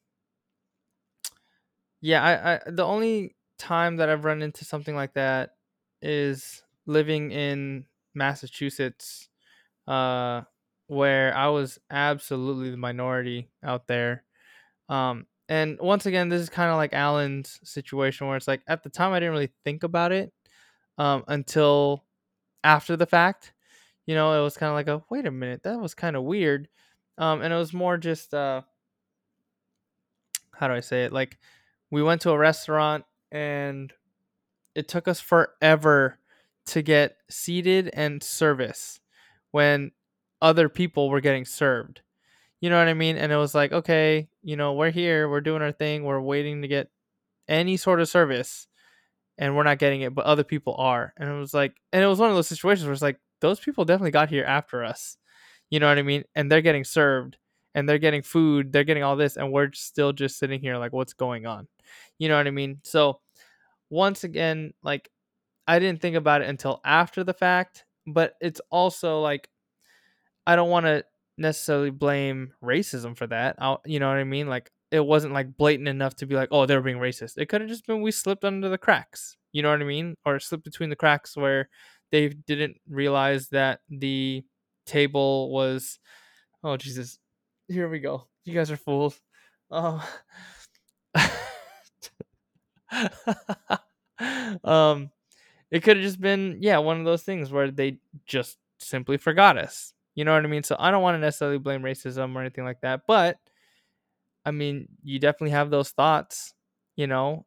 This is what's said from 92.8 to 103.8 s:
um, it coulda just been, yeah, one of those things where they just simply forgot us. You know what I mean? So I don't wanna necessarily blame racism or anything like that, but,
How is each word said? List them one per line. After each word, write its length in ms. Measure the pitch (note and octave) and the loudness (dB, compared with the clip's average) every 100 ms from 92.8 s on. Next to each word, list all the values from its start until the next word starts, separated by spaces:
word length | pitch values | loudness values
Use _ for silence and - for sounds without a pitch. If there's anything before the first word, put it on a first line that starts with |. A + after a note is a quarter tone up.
| _ B3 A3 - - G3+ - G3 _ - - _ _ - B3 C4 A#3+ F#3 | _ -4 -4 -4 -6 -6 -6 -12 _ -6 -6 _ _ -10 -8 -6 -8 -8
um, 460 | - D#3+ D3+ D3 C#3 - _ _ _ _ _ | 2 4 6 2 -4 -16 _ _ _ _ _
it 120 | E3 | 2
coulda 200 | A3 G3+ | 6 6
just 180 | F#3+ F#3 | 4 -2
been, 380 | F#3+ G3 G3 A2+ | 0 0 -2 -2
yeah, 180 | G#3 E3 | 2 4
one 200 | D#3 E3 | 2 0
of 60 | E3 | 0
those 160 | E3+ | -2
things 280 | - F#3+ C3+ | -2 -6 -4
where 200 | C#3 C#3 | -2 -2
they 280 | C#3 C3+ C3+ _ D3 - | 0 -4 -4 _ -20 -6
just 320 | C3+ A#2+ - _ _ | -6 -6 -12 _ _
simply 380 | - C3 B2+ C#3 | -10 -8 -4 -2
forgot 400 | - D#3+ G3+ B2+ | 0 6 6 6
us. 380 | D2+ - - _ _ | -2 -10 -18 _ _
You 100 | - | -4
know 100 | D3+ | 4
what 100 | D#3 | 4
I 40 | D3+ | 4
mean? 140 | D3+ | -2
So 140 | C#3+ - | -2 0
I 120 | F3 | 2
don't 120 | G3 | 4
wanna 160 | F3+ E3 | 2 2
necessarily 400 | D3+ - C#3+ C#3+ | 0 0 -2 -2
blame 240 | C3+ C3+ | -2 -4
racism 520 | C3 B2+ C3 B2+ C3 | -6 -6 -8 -6 -6
or 60 | C3 | -6
anything 240 | C3 C3 | -8 -8
like 160 | B2+ B2 | -10 -6
that, 200 | C3 C3 - | -4 -4 2
but, 320 | A3 F3 - _ _ _ _ | 4 4 0 _ _ _ _